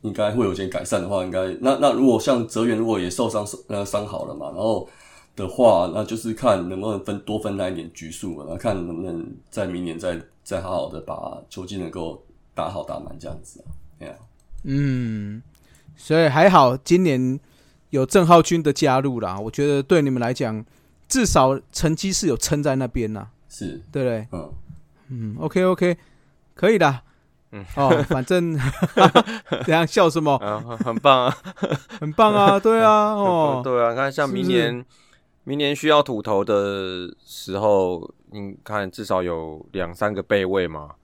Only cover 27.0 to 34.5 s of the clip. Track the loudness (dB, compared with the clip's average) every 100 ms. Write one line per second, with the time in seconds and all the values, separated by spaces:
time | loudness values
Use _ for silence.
27 | _ _ _ _ _ -16 -10 0 4 4
28 | 2 -2 0 0 0 -2 -4 -2 -2 4
29 | 6 6 2 -8 -8 -6 0 0 2 4
30 | 4 2 0 0 -2 -6 -8 -2 0 4
31 | 6 6 4 -2 -12 -8 -4 -4 -6 -10
32 | -6 4 4 6 4 6 4 4 6 6
33 | 2 0 0 2 2 0 0 2 2 2
34 | -2 0 -2 0 2